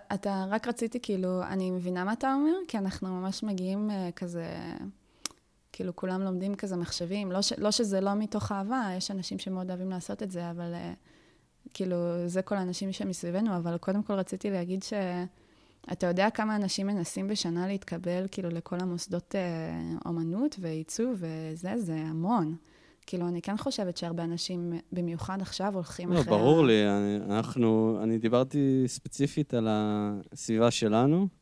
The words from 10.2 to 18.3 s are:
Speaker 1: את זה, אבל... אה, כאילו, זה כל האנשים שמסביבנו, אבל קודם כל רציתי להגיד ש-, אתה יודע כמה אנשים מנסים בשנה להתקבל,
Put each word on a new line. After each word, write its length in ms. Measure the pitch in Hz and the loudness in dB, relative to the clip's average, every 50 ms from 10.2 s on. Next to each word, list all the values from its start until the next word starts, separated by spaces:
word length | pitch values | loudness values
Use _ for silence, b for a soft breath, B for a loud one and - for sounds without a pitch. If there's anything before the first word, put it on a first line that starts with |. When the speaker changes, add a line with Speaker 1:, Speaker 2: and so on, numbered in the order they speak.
| 214 | -6
Speaker 1:
את 80 | 190 | -6
זה, 200 | 185 170 175 170 | -6 -6 -6 -6
אבל... 240 | 170 170 170 170 175 | -6 -6 -6 -6 -6
אה, 180 | 175 - 170 185 - b b b b b b b b b b b _ - - - | -6 -8 -8 -10 -12 b b b b b b b b b b b _ -20 -12 -6
כאילו, 220 | - 190 185 180 175 175 175 170 175 175 175 | -4 -2 0 0 0 0 0 0 0 -2 -2
זה 140 | 175 185 185 | 0 -2 -2
כל 120 | - 208 | 0 0
האנשים 380 | 196 185 180 180 - 202 190 190 | -2 0 -2 -2 -4 -4 -4 -4
שמסביבנו, 640 | - 208 190 180 - - 170 175 196 220 226 190 | -4 -4 -4 -4 -4 -4 -2 0 0 2 2 2
אבל 200 | 175 165 170 170 | 0 0 0 -2
קודם 260 | 175 - - 190 208 208 | -2 0 0 0 0 0
כל 100 | - 208 | 0 0
רציתי 380 | 190 185 - 185 185 - 208 | -2 0 -2 -4 -4 -2 -2
להגיד 320 | 196 180 175 175 185 190 - | 0 0 0 -2 -2 -4 -4
ש-, 100 | - 220 202 190 180 175 175 180 180 b b b b b b b b b b b - 170 | -4 -4 -2 -2 -2 -2 -2 -4 -6 b b b b b b b b b b b -8 -4
אתה 140 | - 190 | 0 2
יודע 240 | 175 175 180 196 220 | 2 4 4 4 4
כמה 260 | - - 214 214 214 | 4 2 0 2 2
אנשים 300 | 208 202 190 - - 190 | 2 0 0 0 0 0
מנסים 420 | 196 208 190 165 - - 196 190 196 | 0 0 0 -2 -2 -2 -4 -2 -2
בשנה 380 | 214 208 - 175 170 175 180 | -2 0 0 0 0 0 0
להתקבל, 600 | 190 202 196 - - 175 170 180 175 180 180 190 196 | 0 -2 -4 -4 -6 -6 -4 -2 -2 0 0 -2 -4